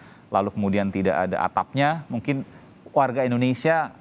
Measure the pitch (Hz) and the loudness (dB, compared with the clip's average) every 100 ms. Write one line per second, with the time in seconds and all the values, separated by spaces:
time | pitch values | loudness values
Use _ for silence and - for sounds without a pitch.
0 | - - - 101 98 - 101 98 98 95 | -20 -20 -4 0 0 0 0 0 0 0
1 | 95 78 92 92 92 - 92 135 143 160 | 0 2 0 0 -2 -2 -2 0 0 0
2 | 143 120 110 139 - - - - - - | -6 -6 -4 -4 -6 -14 -20 -20 -4 0
3 | 131 123 131 123 127 123 160 160 135 - | 2 2 0 2 0 2 2 0 -2 -8